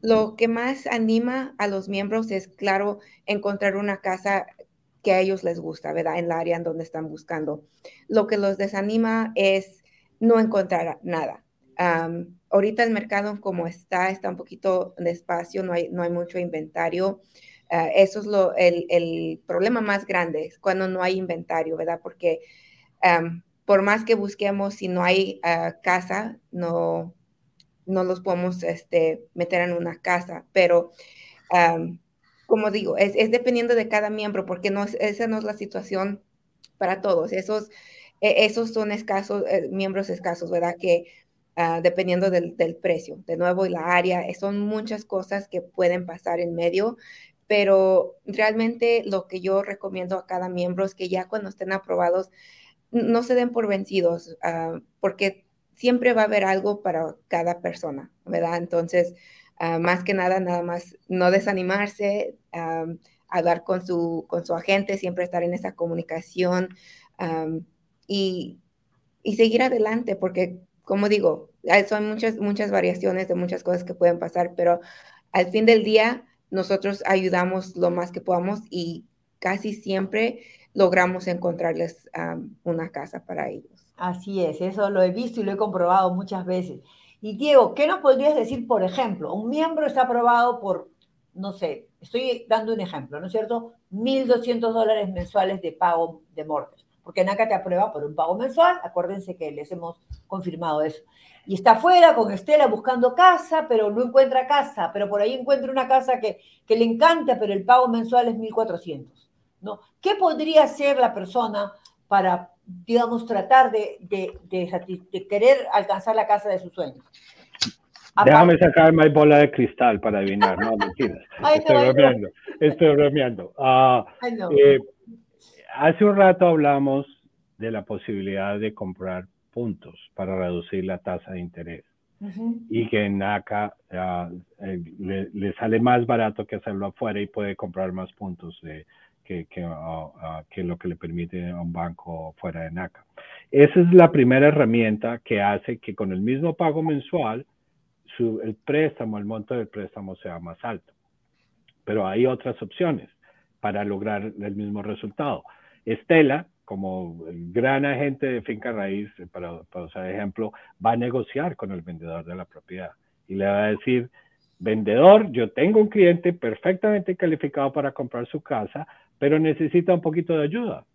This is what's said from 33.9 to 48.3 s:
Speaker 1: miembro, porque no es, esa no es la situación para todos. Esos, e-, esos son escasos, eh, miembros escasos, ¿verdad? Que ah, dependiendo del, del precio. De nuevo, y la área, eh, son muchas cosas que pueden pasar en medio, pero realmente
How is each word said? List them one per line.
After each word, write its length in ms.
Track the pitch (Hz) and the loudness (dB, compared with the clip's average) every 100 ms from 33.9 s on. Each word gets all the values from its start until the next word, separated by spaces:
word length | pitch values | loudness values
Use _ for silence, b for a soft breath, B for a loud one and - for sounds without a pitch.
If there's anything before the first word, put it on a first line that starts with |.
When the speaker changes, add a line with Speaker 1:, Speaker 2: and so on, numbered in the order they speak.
| 214 208 | 0 -2
Speaker 1:
miembro, 340 | 214 208 196 | -4 -6 -6
porque 260 | 180 180 196 | -6 -4 -4
no 140 | 196 | -2
es, 100 | 202 - | -4 -4
esa 260 | 208 208 233 | -4 -2 -4
no 100 | 220 | -4
es 60 | |
la 100 | 214 | -6
situación 680 | 208 202 190 196 190 196 202 _ _ _ _ - - | -8 -10 -10 -6 -4 -4 -8 _ _ _ _ -20 -6
para 240 | 180 185 | -4 -2
todos. 320 | 202 170 170 | 0 0 0
Esos, 380 | 185 190 214 214 b b b b b | -4 -4 -6 -8 b b b b b
e-, 240 | 247 - | 2 4
esos 300 | 214 226 226 | 2 2 -4
son 180 | 226 214 | -4 -4
escasos, 520 | 208 - 196 202 202 - | -4 -4 -4 -4 -6 -2
eh, 220 | 190 156 | -2 -2
miembros 380 | 190 196 196 196 | -4 -4 -4 -6
escasos, 400 | 180 180 170 170 | -6 -6 -6 -4
¿verdad? 240 | 175 170 175 | -4 -4 -2
Que 280 | 185 170 175 B B _ _ - | 0 0 0 B B _ _ -4
ah, 240 | 165 170 | -2 0
dependiendo 480 | 170 175 180 180 190 | 0 0 0 0 0
del, 260 | 180 170 - | 0 -2 -2
del 200 | 165 165 | -4 -2
precio. 420 | 180 160 - - - | -4 -4 -6 -16 -8
De 100 | 165 | -2
nuevo, 300 | 180 180 190 | 0 0 -2
y 40 | |
la 260 | 175 165 180 | -2 0 2
área, 260 | 180 180 | 2 -2
eh, 120 | 180 | -4
son 260 | 180 196 202 | -6 -6 -4
muchas 440 | 208 214 214 214 | -4 -6 -6 -10
cosas 440 | - 196 185 202 202 | -8 -8 -6 -8 -8
que 120 | 180 | -10
pueden 460 | 175 - 175 180 180 | -8 -2 0 0 -4
pasar 340 | 170 185 170 | -10 -6 -4
en 140 | 175 | -4
medio, 420 | 170 170 185 220 240 B B B B - | -2 -2 0 -2 -6 B B B B -2
pero 680 | 208 196 190 190 185 180 - | 0 4 4 4 2 0 -4
realmente 800 | - | -10